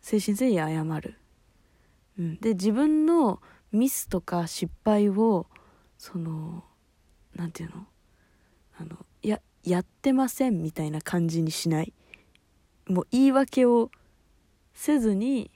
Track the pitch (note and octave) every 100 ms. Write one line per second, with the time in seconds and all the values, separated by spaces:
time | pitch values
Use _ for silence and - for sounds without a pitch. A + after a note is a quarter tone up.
0 | - G#3+ F#3+ G3+ B3+ F#3+ D#3 D#3+ D#3 D#3
1 | - - _ _ _ _ _ _ _ _
2 | _ - E3+ D#3+ A3+ G3 G3 A3 D4+ D#4
3 | D#4 E4+ B3 - - - _ G#3 C4 -
4 | - F#3 - F3 E3 - E3+ - - G#3
5 | G#3 G3 A3+ F#3+ - - _ _ _ _
6 | - F3+ E3 D#3 D#3 E3+ - _ _ _
7 | _ _ _ - E3+ - E3 - G3+ _
8 | _ _ _ _ _ _ _ - D#3+ E3
9 | - _ G#3 G#3 _ _ - F3+ F#3 _
10 | C#4 C4 C4 - C4 F#3+ D#3+ D#3+ D3+ D#3
11 | - F3 E3 E3 D#3+ D#3+ E3+ D#3 - _
12 | _ - _ _ _ _ _ _ - F#3
13 | - B3 C4+ C4+ C#4 - B3+ A#3+ A3+ -
14 | _ _ _ _ _ _ _ - - D4
15 | A3+ F#3+ A#3 C4+ -